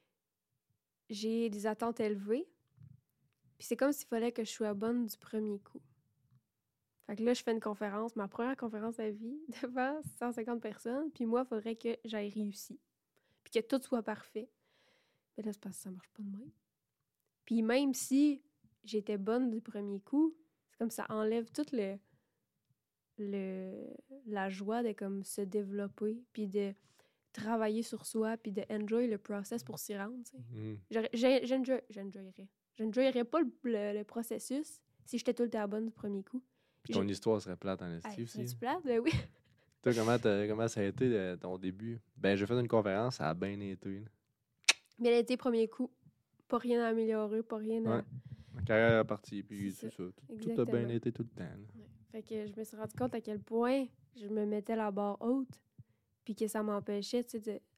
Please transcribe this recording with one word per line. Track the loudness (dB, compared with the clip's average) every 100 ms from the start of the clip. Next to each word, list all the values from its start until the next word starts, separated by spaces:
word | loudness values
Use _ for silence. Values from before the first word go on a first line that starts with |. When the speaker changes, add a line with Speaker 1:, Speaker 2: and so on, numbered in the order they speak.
| _ _ _ _ _ _ _ _ _ _ -10
Speaker 1:
j'ai | -4 0 2 0
des | 0 -2
attentes | 0 -2 0
élevées, | 0 0 0 0 -2 _ _ -20 -20 -20 _ _ _ _ _ -10
puis | -4
c'est | 2
comme | 2
s'il | 2 -2
fallait | -2 0
que | -2
je | -4
sois | -2 -2
bonne | 0 0 0 -2
du | -6
premier | -6 -4 -2 -4
coup. | -10 -20 -20 _ _ _ _ _ _ _ _ _ _ _ -10
Fait | 0
que |
là, | 2
je | 2
fais | 2
une | 0
conférence, | 0 -2 -2 -2 -4 -4
ma | -4
première | -2 -2 -2
conférence | -4 -4 -4 -4
à | -4
vie, | -4 -8 -10 -10
<laughs> | -8
devant | -4 0 0 -2 -6 -6
cent | -4
cinquante | -2 -2 -4
personnes, | -4 -6 -4 -2 -2
puis | -2 2
moi, | 2 2
il |
faudrait | -2 -4 -4
que | -4 -4
j'aille | -4 -4 -4
réussi, | -4 -4 -6 -14 -16 _ _ _ _ _ _
puis | -2
que | 0 2
tout | 0
soit | 2 -2
parfait. | 0 -6 -6 -10 -10 _ _ _ _ _ _ _ _ -8
Mais |
là, | -6
c'est | -6
parce | -8 -10
que |
ça | -12
marche | -12 -14
pas | -12
de | -10
même. | -10 -12 -18 _ _ _ _ _ _ _ _ 0
Puis | 2
même | 6 6 4
si | 2 4 6 6 4 _ _ _ _
j'étais | -4 -2 0 -2
bonne | 2 2 2
du | 0
premier | -4 -6 -6 -6
coup, | 0 4 4 2 _ _ _
c'est | -4
comme | -4
ça | -4 -2
enlève | 0 2 2 0
toute | -2 -2
le, | 0 0 -4 _ _ _ _ _ _ _ _ _ _ _ -6
le, | -4 -2 -2 -4 -6 -8 -10 -14 -16 -14 -6
la | -2 -2
joie | -2 -2 0
de, | 0
comme, | -2 -4 -4
se | -4 -4
développer, | -2 0 0 -2 -4 -2 -2 -2 -8
puis | -6 -2
de | 0 -2 -4 _ _ _ _ _
travailler | -6 0 2 2 0
sur | -2 -6 -4
soi, | 0 0 -2
puis | -4
de | -4 -2
enjoy | -2 0 2 2
le | 0
process | -4 -6 -4 -6
pour | -6 -8
s'y | -6 -6
rendre, | -6 -8 -12
tu |
sais. | -14 -12
Speaker 2:
Mhm. | -6 -6 -8 -4
Speaker 1:
J'aurais, | -2 0
j'ai, | 4 6 6 4
j'enjoy-, | 0 2 -2 -4
j'enjoyerais. | -12 -12 -12 -16 -18 -20 _ _ -6
J'enjoyerais | 0 4 4 4 2
pas | 2
le, | 2 0
le, | 0 0 0 -2
le |
processus | -4 -6 -4 -6 -4 -4 -4 -12 _ _ -6
si | -2
j'étais | 0
tout | 2
le | 2
temps | 0 -2
bonne | -2 -4
du |
premier | -6 -6 -6
coup. | -6 -10 -12 _ _ _
Speaker 2:
Puis | -2
Speaker 1:
Je | 0
Speaker 2:
ton | 0
histoire | 0 2 2
serait | 0 -6
plate | -4 -4
en | -4
esti | -6 -8
Speaker 1:
Hey, | -8
Speaker 2:
aussi. | -8
Speaker 1:
serait-tu | -6 -6 -4
plate ? | -4 -2
Ben | 0 2
oui. | 4
<laughs> | 2 0 -12 _ _ _ _
Speaker 2:
Toi, | 2
comment | 4 6 6
t'as, | 6 4 4
comment | 2 0
ça | 2
a |
été, | 0 4 4 4
euh, | 2 -2
ton | -4 -4
début ? | -2 -4 -6 -8 -12 0
Ben, | 4 4
j'ai | 4
fait | 2
une | 4
conférence, | 4 6 2 0 0
ça | -2
a |
bien | 0 -2 -4
été, | -6 -8 -8 -8
là. | -10 _ _ _ _ _ 2 2 _ -2
Speaker 1:
Bien | 4 4
été, | 4 0
premier | 2 2 2
coup. | -2 -8 _ -20 _ _ _ -4
Pas | -2
rien | 2 2
à | 2
améliorer, | 2 2 0 0 -2
pas | -4 -4
rien | -2 0 0
à | 0
Speaker 2:
Ouais. | -2 -12 -12 -16 -14
Ma | -6
carrière | 2 6 8 8
est | 6
partie, | 0 -6 -10
puis | -8 -6 -4
Speaker 1:
C'est | -4 -8
Speaker 2:
c'est | -8
Speaker 1:
ça. |
Speaker 2:
ça. | -10 -10 -14
Tout, | -8
tout | -2 2
a | 4
bien | 2
Speaker 1:
Exactement. | 2
Speaker 2:
été | 0 0
tout | -2
le | -4
temps, | -6
là. | -10 -10 -16 -18
Speaker 1:
Ouais. | -20 -20 -14
Fait | -12
que | -8 -6 -6
je | -8
me |
suis | -10 -8
rendu | -6 -2
compte | -2
à | -2
quel | -4 -6
point | 0 2 4 4 0 -6 _ -12
je | -4
me | 0 2
mettais | 0 0 0
la | 0
barre | 0 0 0
haute, | 2 2 0 -8 _ -20 -20 _ _ _
puis | -8 -2
que | 0
ça | 0
m'empêchait, | 0 0 -2 -4 0 -2
tu | 0
sais, | -4
de, | -6 -6 _